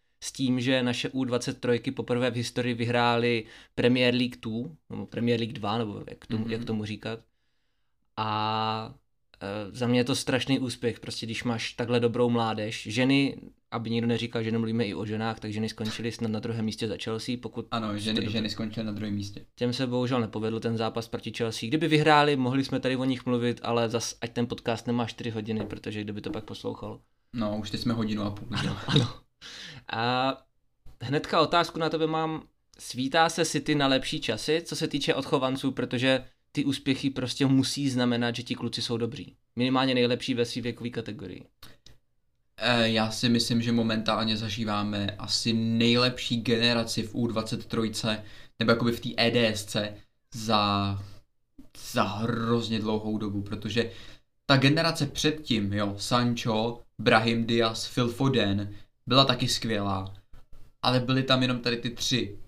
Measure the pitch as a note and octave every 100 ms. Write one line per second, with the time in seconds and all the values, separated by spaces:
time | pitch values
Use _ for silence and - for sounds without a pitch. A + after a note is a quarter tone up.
0 | _ - - - C3 B2+ B2 C3 B2 B2
1 | C3+ C3 B2+ B2 C3+ C3 B2 A#2 B2 C3+
2 | A2+ B2 B2+ A#2+ A#2 - B2 A#2 A#2 A#2+
3 | A#2+ A#2 A#2+ A#2 G#2+ - - - A#2+ B2+
4 | B2 B2 B2 - A2+ A2+ C#3+ D3+ - G#2+
5 | G2+ - A#2+ A#2 A2+ G#2+ G#2 A2+ G#2+ G2+
6 | G2+ - - A2+ A2+ A2+ A#2 A2 G#2 G#2
7 | A2+ A#2 - _ _ _ _ _ _ _
8 | _ - G#2+ G#2+ G#2+ A2 A2 A2 A2+ -
9 | _ _ _ - G2 G#2 G2+ A2+ A#2+ B2
10 | B2 C3 - B2+ B2+ C3 B2+ - A#2+ G#2
11 | - - A2+ A2 B2 A2+ - - A#2 A#2+
12 | A#2 A#2+ A#2+ A#2+ A2+ G#2+ G#2+ A2+ A2+ G#2+
13 | C3 C#3 C#3 - - _ - A#2 A2+ A#2
14 | A#2 A2+ A#2 A#2 A2+ A2+ A2 A2+ G#2 E2
15 | G#2+ G#2+ A2+ G#2+ G#2+ G#2 A2 - A2 -
16 | A2+ - A2+ G#2+ A#2 A2+ A2 - A2+ F2+
17 | - A2 - A#2+ - - A2+ A#2 A2 G#2
18 | G#2+ A2 A2 A2 G#2+ - A2 A2+ A2 G2+
19 | G#2+ G2+ G2+ - - - B2 A#2+ B2+ B2
20 | B2 B2+ A2 A2 A2 A2 A2+ A2+ A2 A2+
21 | - A2+ A#2 - A#2 - - D#3 D#3+ D3+
22 | D#3 D3 D3 C#3+ B2 C3+ C3+ C3+ C3 B2+
23 | C3+ B2+ C3 B2 A#2+ A#2 A#2 A#2 A#2 A#2
24 | - - A#2+ - A#2+ - - A2+ - A#2+
25 | A2 - A#2 A2 G#2+ G#2+ G#2 - A#2 G#2+
26 | G#2 G#2 G#2 G#2 G2+ G2 G#2 - G#2 A#2
27 | _ _ _ B2 G#2+ G#2+ G#2 A2 A#2+ A2+
28 | G#2+ G#2+ G2+ G2 - A2 G2 F#2+ - C#3+
29 | A#2 - _ _ - - - C#3 - A2
30 | A#2+ B2+ C3 C3+ _ _ _ _ - -
31 | A#2+ D3 - F3+ D3 F3 E3 D#3+ D#3+ D#3
32 | D#3+ D#3+ D#3+ D#3+ - _ _ - - A#2
33 | C3+ E3 E3 E3+ D#3+ D3 D3 D3 C3+ C3+
34 | - D#3 - A2 - E3 E3+ D3+ D#3 D3
35 | D#3+ C3+ C3+ D3 C3 C3 C3+ C3+ - B2
36 | C3 C3 - _ _ D3 C#3 - C#3 B2+
37 | C#3 C3 B2 - C3+ C3+ C3 C#3 C#3 B2
38 | B2 A#2 A#2+ A#2 A#2 C3 A#2 - - A#2
39 | A#2 C3 - - _ A#2 B2+ C3 C3+ B2
40 | A#2+ A#2+ - A#2+ A#2+ B2+ A#2+ A#2 A#2 A#2+
41 | A2 G#2+ F#2 - - _ - - - -
42 | _ _ _ _ _ - A2+ A#2+ A2+ A2+
43 | A2 - B2 A#2 - A#2 A#2 A#2 A2+ A2
44 | G#2+ G#2+ A2 A2 A2+ G#2 G#2+ G#2 G#2 G#2
45 | G2+ - G2+ - A#2+ A2+ A2+ A2+ A#2 A#2+
46 | B2 B2 - A#2+ A2 A2+ A#2+ A#2 A2+ -
47 | - - A#2 A2 A2 A#2 - A2+ A2 G#2
48 | A2+ G#2+ - - - - A2+ A#2+ A#2+ A#2
49 | B2+ - A#2 A#2+ A2+ G2+ - A2 G#2 G2+
50 | - _ _ A#2+ G#2+ G#2+ G2+ G2+ G2 G2+
51 | G2 - - _ _ _ - - - B2
52 | G2+ G#2 A#2 A2+ A2+ A#2+ G#2+ A2 G#2+ G#2+
53 | G#2+ G#2+ G#2+ G2+ G2 G2 G#2+ A2 - -
54 | - - _ _ - C3+ C3+ D#3+ E3 D#3+
55 | C3+ - D#3 D3+ - A2 G2+ G#2 G#2 G2+
56 | - A#2+ A#2+ A#2 B2 A2 A#2+ - - -
57 | A2+ A2+ A#2 A#2 A2+ A#2 A2+ A2 - -
58 | A#2+ - C3+ A#2 G2+ G2+ G2+ - - _
59 | - C3 B2+ A#2+ B2+ - A#2 G#2 G2+ F#2+
60 | G2 - - - - - - - B2 B2+
61 | A#2 C3 C3 C3 B2+ B2 A#2+ A#2 B2 -
62 | - B2 G2+ -